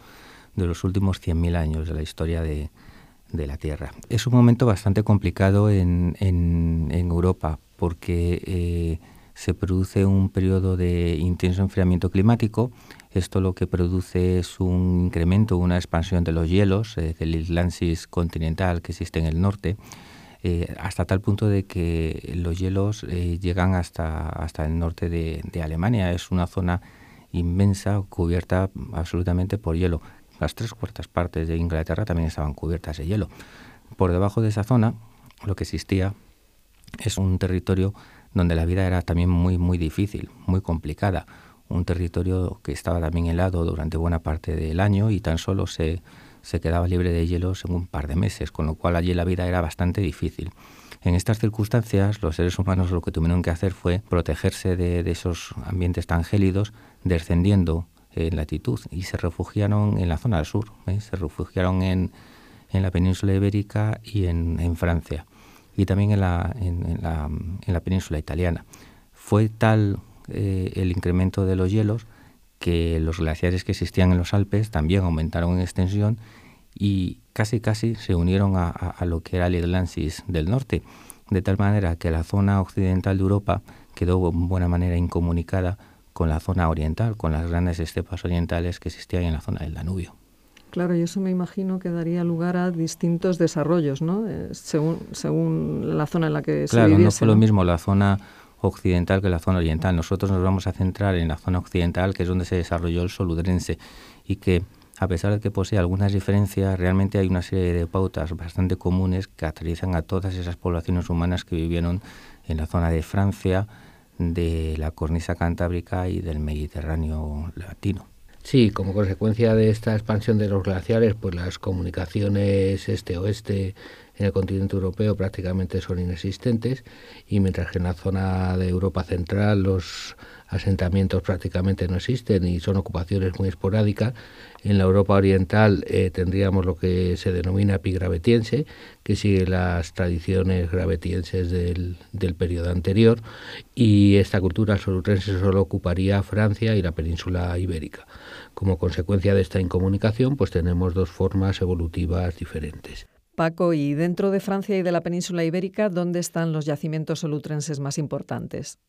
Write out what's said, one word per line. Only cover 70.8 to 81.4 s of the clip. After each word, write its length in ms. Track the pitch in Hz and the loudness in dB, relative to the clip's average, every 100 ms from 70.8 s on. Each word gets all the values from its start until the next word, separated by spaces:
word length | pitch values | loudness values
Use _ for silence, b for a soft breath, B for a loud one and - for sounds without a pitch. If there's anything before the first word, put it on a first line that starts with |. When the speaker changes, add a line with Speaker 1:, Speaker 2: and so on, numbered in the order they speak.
| 95 | -2
Speaker 1:
incremento 520 | 90 87 90 92 - | 0 0 2 2 2
de 120 | 95 92 | 0 2
los 160 | 92 | 2
hielos 340 | 110 107 117 - B B B _ - | 2 2 0 -6 B B B _ -8
que 400 | 90 85 82 82 | 0 2 2 2
los 180 | 80 82 | 0 0
glaciares 460 | 78 78 87 92 | -2 0 0 0
que 80 | - | -2
existían 400 | 98 87 - 90 | -4 -2 4 4
en 60 | 90 | 4
los 140 | 87 | 2
Alpes 380 | 101 98 101 107 | 0 2 0 0
también 320 | 78 78 95 | 0 2 2
aumentaron 520 | 90 80 80 85 85 | 2 0 -2 0 0
en 80 | 90 | 0
extensión 560 | 90 - 92 101 104 110 B B B B B | 0 0 0 2 0 -2 B B B B B
y 460 | - 101 98 90 - _ | -2 0 0 -2 -6 _
casi, 260 | - 110 110 | -4 -2 0
casi 380 | 113 107 117 110 | -2 -2 -2 -4
se 180 | - | -2
unieron 400 | 87 87 95 98 | 0 2 2 2
a, 140 | 92 85 | 2 0
a, 220 | - 90 | -2 -6
a 140 | - 90 | -4 -4
lo 160 | 85 | -4
que 160 | - 92 | -4 0
era 100 | 87 | 0
el 80 | 87 | 0
Atlantis 640 | 85 92 90 - 78 - - | 0 0 -2 -2 -4 -6 -4
del 200 | 85 78 | -2 0
norte, 360 | 127 131 82 B B B B B | -2 -2 -4 B B B B B
de 120 | 95 | -2